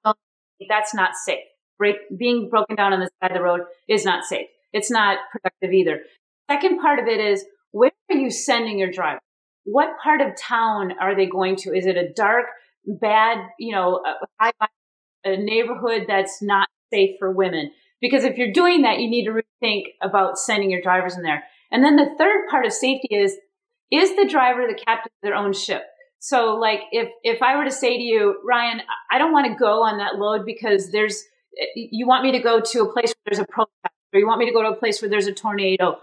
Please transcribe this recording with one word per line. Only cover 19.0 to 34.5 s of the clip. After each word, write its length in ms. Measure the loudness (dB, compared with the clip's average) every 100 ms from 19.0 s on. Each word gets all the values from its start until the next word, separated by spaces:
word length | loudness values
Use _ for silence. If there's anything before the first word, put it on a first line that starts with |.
| 0
need 180 | -2 -2
to 40 |
rethink 540 | -4 -6 -4 -2 -2 -6 -8
about 360 | -2 0 0 -2
sending 320 | -2 0 0
your 100 | 0
drivers 360 | 2 0 0 -4
in 60 |
there. 220 | -4 -4 -8 _ -4
And 120 | 4
then 100 | 6
the 220 | 6 4 2
third 300 | 2 2 0
part 160 | 0 0
of 60 |
safety 420 | 0 -2 -2 -2
is, 220 | 0 0 -2 -16 _ _ _ -2
is 240 | 2 4 4
the 100 | 2
driver 400 | 4 2 2 -2
the 80 |
captain 380 | -2 -2 -2 -4
of 100 | _
their 140 | -4 -2
own 160 | -2
ship? 300 | -4 -4 -6 -8 -20 _ _
So, 360 | 0 2 2
like, 260 | 2 0 -2 -2
if, 180 | -4 -4 -4
if 200 | -4 2
I 140 | 2 2
were 80 |
to 60 | -2
say 260 | -2 -2 0
to 60 |
you, 380 | 0 2 2 0
"Ryan, 360 | 0 0 0 -4 -8 -10 -2
I 100 | 2
don't 140 | 4
want 140 | 4 2
to 80 |
go 300 | 2 2 2
on 140 | 2 0
that 180 | -4 -4
load 280 | -2 -2
because 460 | -6 -6 0 0 0
there's, 320 | 0 0 -4 -14 _ _ -10 -10 -10
you 320 | -8 -2 2
want 160 | 2
me 80 | 2
to 80 | 2
go 200 | 2 2
to 200 | 0 0
a 120 | 0
place 180 | 0 -2
where 120 | -4 -6
there's 120 | -4
a 80 | -4
protest, 480 | -2 -4 _ -12 _ _
or 60 | 2
you 80 | 4
want 140 | 2
me 60 |
to 60 | 2